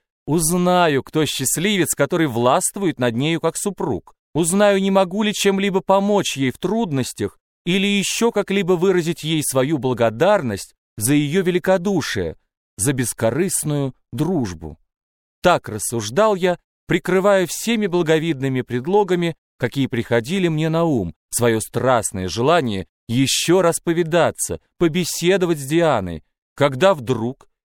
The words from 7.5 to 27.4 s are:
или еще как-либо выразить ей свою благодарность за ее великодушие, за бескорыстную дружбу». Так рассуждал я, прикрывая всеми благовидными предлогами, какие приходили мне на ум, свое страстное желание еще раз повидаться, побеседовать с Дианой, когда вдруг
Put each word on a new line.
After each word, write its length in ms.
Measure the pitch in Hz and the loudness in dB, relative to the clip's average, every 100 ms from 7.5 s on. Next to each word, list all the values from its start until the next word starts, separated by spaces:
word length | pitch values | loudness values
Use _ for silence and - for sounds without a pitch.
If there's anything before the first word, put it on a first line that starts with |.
| _ | _
или 220 | - 190 196 | -2 0 2
еще 460 | 202 185 - 233 | 0 -2 0 0
как-либо 400 | 214 190 196 180 | 0 0 0 0
выразить 500 | 180 190 180 165 165 | 2 2 2 0 -4
ей 200 | 151 160 | -2 -2
свою 340 | - 131 131 156 | 0 0 0 0
благодарность 960 | 127 117 113 110 175 208 127 98 - _ _ - | -2 0 0 2 2 2 0 -6 -10 _ _ -4
за 180 | 107 | 0
ее 280 | 147 147 180 | 0 2 0
великодушие, 920 | 180 175 - 190 185 190 - 101 85 - _ _ _ - | 0 0 2 0 2 -2 -2 -4 -6 -8 _ _ _ -4
за 160 | 113 | -2
бескорыстную 1000 | 131 120 - 113 127 190 - 147 147 139 - _ | -2 -4 -2 0 0 -2 -2 -2 -2 -4 -8 _
дружбу». 640 | 120 160 180 107 82 80 73 _ _ _ _ _ _ | -4 -2 -2 -4 -6 -14 -16 _ _ _ _ _ _
Так 280 | 180 160 - | 0 2 -2
рассуждал 640 | 104 - 117 104 135 220 | -8 -6 -4 -2 2 2
я, 240 | 196 180 175 _ _ - | 2 0 -2 _ _ -2
прикрывая 580 | 170 - 190 196 196 175 | -2 2 2 4 4 2
всеми 400 | - - 233 208 | -4 -2 0 0
благовидными 760 | 175 160 160 165 135 135 127 | 0 2 2 0 -2 -2 -2
предлогами, 720 | 117 123 139 202 196 180 170 - _ - | -4 -4 0 2 2 0 -2 -6 _ -6
какие 300 | 123 139 127 | -4 -2 -2
приходили 640 | 120 110 120 120 190 175 | -2 0 0 0 0 0
мне 200 | 156 160 | 0 0
на 140 | 160 | 0
ум, 320 | 170 127 87 - _ | 0 0 -2 -8 _
свое 300 | - 120 110 | 0 2 2
страстное 680 | - 120 120 120 - 95 92 | -2 -2 2 2 0 -6 -6
желание 600 | 98 131 170 127 98 87 _ - | -2 2 2 0 -4 -8 _ -4
еще 540 | 117 131 - - 185 | 0 0 0 2 4
раз 160 | 170 160 | 2 0
повидаться, 840 | - 165 165 170 131 - - 85 _ - | -2 -2 0 2 2 0 -6 -8 _ -2
побеседовать 800 | 170 160 170 - 170 190 180 156 | 0 0 -4 -2 0 2 0 -2
с 60 | |
Дианой, 600 | 135 160 165 120 92 80 - _ _ - | -2 2 2 2 -2 -8 -14 _ _ 0
когда 360 | 143 131 190 | 0 2 2
вдруг 560 | 160 113 117 117 - | 2 -2 -4 -4 -8